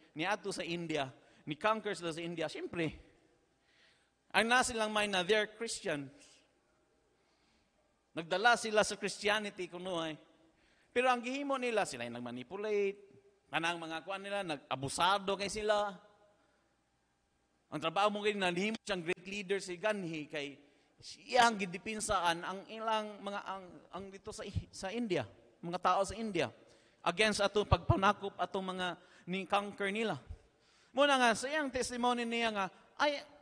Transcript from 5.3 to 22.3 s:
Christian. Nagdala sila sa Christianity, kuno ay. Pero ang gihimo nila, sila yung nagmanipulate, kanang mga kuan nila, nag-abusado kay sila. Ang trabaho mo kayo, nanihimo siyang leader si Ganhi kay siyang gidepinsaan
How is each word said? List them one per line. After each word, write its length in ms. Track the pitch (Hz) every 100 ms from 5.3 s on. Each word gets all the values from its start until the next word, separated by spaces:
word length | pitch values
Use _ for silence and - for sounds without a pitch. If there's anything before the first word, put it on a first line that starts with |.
| 214 208
Christian. 640 | - 226 - 190 147 135 - - - _ _ _ _ _ _ _ _ _ _ _ _ _ _ _ _ _
Nagdala 460 | 151 165 185 233 226
sila 240 | 226 214
sa 100 | 196
Christianity, 800 | 202 196 - 202 214 202 180 175
kuno 320 | 175 185 170
ay. 100 | 160 151 - _ _ _ _ _ _
Pero 160 | 240 254
ang 80 | 247
gihimo 400 | 233 277 285 269
nila, 240 | 247 214
sila 240 | - 123 120
yung 160 | 120
nagmanipulate, 760 | 120 123 123 196 214 208 196 202 - - _ _ _
kanang 320 | 151 165 170
mga 240 | 160 160 170
kuan 160 | 196
nila, 240 | 196 202 185
nag-abusado 880 | 143 - 131 135 - 175 196 190
kay 160 | 190 196
sila. 400 | 214 214 208 208 180 - _ _ _ _ _ _ _ _ _ _ _ _ _ _ _ _
Ang 60 | 151
trabaho 320 | 160 175 208
mo 80 | 208
kayo, 160 | 208 208
nanihimo 400 | 185 175 214 220 -
siyang 160 | 185 165 180 -
leader 240 | 202 185 196
si 160 | 180
Ganhi 560 | 175 214 208 170 160 143
kay 240 | 151 143 139 _ _ _ _
siyang 560 | - - 196 247 233 208
gidepinsaan 880 | 196 180 220 214 208 196 170